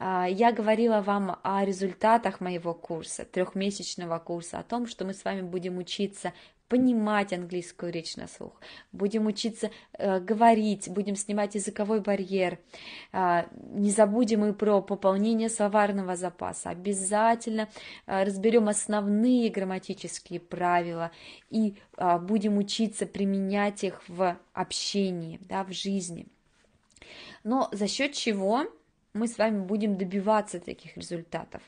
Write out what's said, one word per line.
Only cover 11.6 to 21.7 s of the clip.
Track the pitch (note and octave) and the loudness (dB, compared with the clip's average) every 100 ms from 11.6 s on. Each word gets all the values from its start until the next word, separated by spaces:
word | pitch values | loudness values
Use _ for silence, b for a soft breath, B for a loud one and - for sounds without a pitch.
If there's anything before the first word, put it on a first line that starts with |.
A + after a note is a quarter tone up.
| G3+ G#3 G#3 A3 | -4 -4 0 0
барьер. | G3 G3 F#3 F#3+ F3+ - B B B B B | 2 -2 0 0 0 -2 B B B B B
А, | F#3+ F3+ E3+ - | 0 2 2 0
не | - - - G3+ | -8 -10 0 2
забудем | G3+ G#3 G#3+ A3+ A3 | 6 6 6 4 4
и | G#3 | 2
про | G3+ G#3 G3+ | 2 4 4
пополнение | F#3+ G3 F#3+ F#3+ G#3+ A3+ A3+ | 2 0 2 4 2 2 0
словарного | A3+ G#3 G#3+ G3+ G3+ F#3 | 0 2 4 4 2 -2
запаса. | F3 F3+ - F3+ F3+ F#3 | -4 -6 -6 -8 -6 -8
Обязательно, | E3+ F#3+ F#3+ F#3+ G#3 A3+ A#3 A#3 A3 G#3+ B B B - | -6 -4 -4 0 2 4 2 0 -4 -4 B B B -4
э, | F#3+ | 0
разберём | G3 F#3+ G#3 A#3 G#3+ | 0 2 4 6 4
основные | G#3 - G#3+ G3+ G#3 A#3+ B3+ A3+ | 0 0 0 2 2 4 4 4
грамматические | A3 F#3+ F#3 - F#3 E3+ - - E3+ | 0 -2 -4 -6 -10 -8 -12 -10 -12
правила | - - F3 F3 E3+ E3 E3 B B B B | -8 -2 2 2 2 -4 -6 B B B B
и, | A3 G#3+ | 0 0